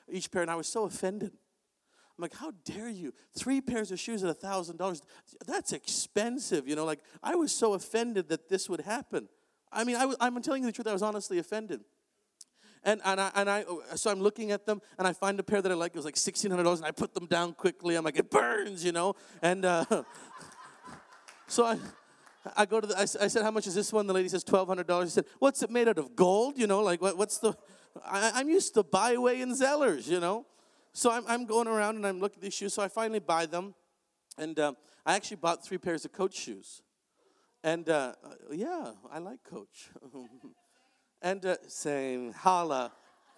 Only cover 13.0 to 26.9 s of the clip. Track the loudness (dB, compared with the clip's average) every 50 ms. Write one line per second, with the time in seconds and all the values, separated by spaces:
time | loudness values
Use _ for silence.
13 | 2 0 2 2 2 0 2 2 2 2 2 0 0 -4 -6 -8 -8 -8 -6 -2
14 | 0 0 2 4 2 2 2 0 -2 -2 -2 -2 0 -2 -2 -4 -4 -12 -6 0
15 | 0 0 0 2 0 0 0 0 0 0 2 2 2 2 0 0 -2 -4 -4 -6
16 | -8 -4 -2 -2 -2 -2 -2 -2 -2 0 2 4 4 4 2 2 -2 -6 -4 -4
17 | -6 -4 -6 -6 -4 0 0 0 0 0 -2 0 0 0 0 0 -2 0 2 2
18 | 2 0 0 0 0 4 4 2 4 4 0 -2 -2 -4 -6 -2 -2 0 0 2
19 | 0 0 -2 -4 -8 -20 -8 0 2 2 2 4 2 2 4 2 2 2 0 -2
20 | -2 -6 -14 -20 -20 -20 -18 -18 -18 -18 -20 -20 -20 -20 -20 -20 -18 -18 -18 -18
21 | -20 -20 -20 -20 -20 -20 -20 -20 -12 -4 2 2 4 4 2 -2 -4 -10 -14 -18
22 | _ _ _ _ -20 -20 -20 _ -14 -6 2 2 2 2 2 0 0 0 0 0
23 | 0 0 0 0 0 2 2 2 2 2 0 0 -2 -2 0 0 0 2 2 0
24 | 2 2 2 2 2 0 -2 -4 -2 2 2 2 4 2 -2 -2 0 2 2 2
25 | 2 2 2 0 0 0 0 4 4 4 4 4 -2 0 2 4 4 4 4 2
26 | 0 -2 4 4 6 6 6 4 4 2 2 0 2 4 4 4 4 4